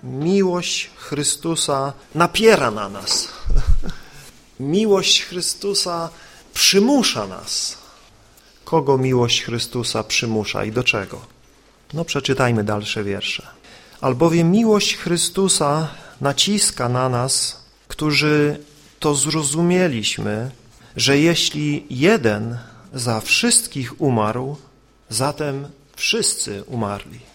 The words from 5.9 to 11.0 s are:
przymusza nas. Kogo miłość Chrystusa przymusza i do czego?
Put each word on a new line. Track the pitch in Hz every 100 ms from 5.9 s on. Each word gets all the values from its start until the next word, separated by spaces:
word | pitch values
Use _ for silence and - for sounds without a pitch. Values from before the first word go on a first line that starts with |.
| 170 165 - - - -
przymusza | - - 190 226 285 208 123 101
nas. | 92 - - - - - - - - _ _ _ _
Kogo | - 165 139 135
miłość | 131 127 120 120
Chrystusa | - 117 117 123 113 117
przymusza | 107 - 120 110 101 101
i | 104
do | 113
czego? | 123 110